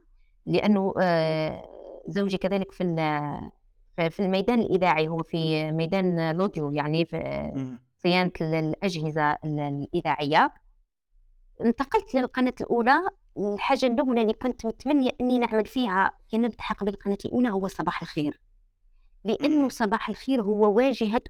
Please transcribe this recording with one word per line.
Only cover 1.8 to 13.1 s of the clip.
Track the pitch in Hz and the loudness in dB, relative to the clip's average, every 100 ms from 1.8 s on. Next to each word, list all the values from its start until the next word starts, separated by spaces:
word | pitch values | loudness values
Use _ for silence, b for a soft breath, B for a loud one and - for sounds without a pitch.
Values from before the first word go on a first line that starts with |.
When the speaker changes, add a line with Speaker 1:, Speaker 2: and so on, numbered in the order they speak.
| - - - | -18 -16 -8
Speaker 1:
زوجي | 160 202 190 | -4 -2 -2
كذلك | 185 196 190 | -2 -2 -4
في | - | -4
ال-، | 180 165 156 147 147 - - - _ _ _ - | -2 0 -2 -2 -4 -8 -12 -18 _ _ _ -4
في، | 165 | -2
في | - | 0
الميدان | 190 190 196 240 | 0 0 2 2
الإذاعي، | 202 185 180 156 156 | 2 2 4 2 0
هو | 165 | -2
في | 160 170 160 156 156 | -4 -2 0 0 0
ميدان | 160 165 196 185 170 | -2 -2 0 0 2
الأوديو، | 165 160 196 165 147 | 0 0 -2 -2 -2
يعني | 147 147 160 | -2 0 0
في | 165 160 135 139 143 | 0 -4 -4 -6 -6
Speaker 2:
مم. | 139 131 123 _ _ | -6 -8 -10 _ _
Speaker 1:
صيانة | 180 180 180 - | 0 2 0 -2
ال-، | 160 | -2
الأجهزة | 160 156 160 202 165 156 156 147 | 0 -2 -2 -4 -4 -4 0 0
ال-، | - 156 151 147 143 143 | 0 -2 -4 -4 -4 -4
الإذاعية. | 175 160 139 143 156 277 - _ _ _ _ _ _ _ _ _ - | -4 -2 -2 2 2 2 -2 _ _ _ _ _ _ _ _ _ -2
انتقلت | 226 - 269 440 392 | 0 0 0 -2 0
للقناة | 262 254 - 254 - | -2 -2 0 -2 -2
الأولى، | - 240 233 302 381 | -2 2 4 2 0